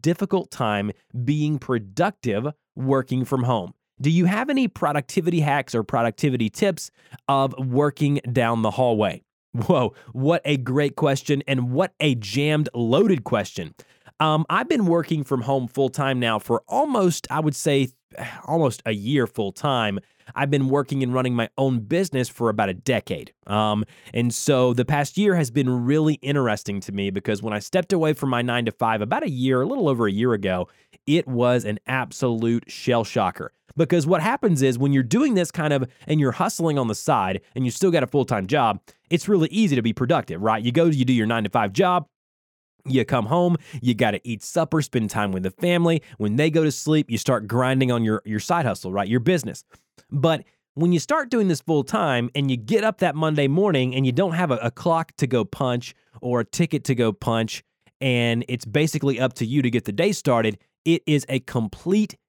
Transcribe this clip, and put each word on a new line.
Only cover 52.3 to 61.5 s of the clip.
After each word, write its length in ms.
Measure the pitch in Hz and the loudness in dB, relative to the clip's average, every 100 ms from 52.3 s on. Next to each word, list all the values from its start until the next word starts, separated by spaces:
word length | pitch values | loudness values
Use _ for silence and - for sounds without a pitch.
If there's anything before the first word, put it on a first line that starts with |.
| 147 | -2
and 160 | 139 | -2
you 40 | 123 | -2
get 280 | 104 220 | 0 0
up 140 | 220 - | 0 0
that 180 | 180 147 | -2 0
Monday 320 | 156 151 139 | 0 2 2
morning 480 | 156 202 147 127 127 | 2 2 2 0 0
and 100 | 135 | 0
you 60 | |
don't 220 | 123 190 | 2 0
have 180 | 165 175 | 0 0
a, 40 | 117 | 0
a 120 | 117 | -2
clock 420 | - 175 165 165 - | -4 -2 0 -2 -4
to 100 | 131 | -2
go 180 | 120 | 0
punch 520 | 104 - 131 123 - - _ - | -2 -2 -2 -2 -6 -20 _ -10
or 200 | 123 120 | -4 -2
a 40 | |
ticket 400 | 113 - 170 143 | -2 -2 -2 -2
to 100 | - | -2
go 160 | 120 113 | 0 0
punch, 540 | 98 - 113 113 - _ _ _ - | 0 -2 0 -2 -6 _ _ _ -4
and 440 | 135 120 117 117 120 | 0 2 2 0 -4
it's 180 | 123 | -8
basically 540 | 113 147 156 156 139 117 | -2 0 0 0 0 0
up 140 | 127 | -2
to 120 | - 113 | -2 -2
you 160 | 143 | 0
to 80 | 123 | 2
get 140 | 117 | 0
the 80 | 113 | -2
day 200 | 101 190 | -2 0
started, 460 | 190 - 120 110 104 _ _ | 0 2 2 2 -2 _ _
it 180 | 160 165 - | 0 0 2
is 200 | 147 - | 0 0
a 120 | 131 | -6
complete 760 | - | -2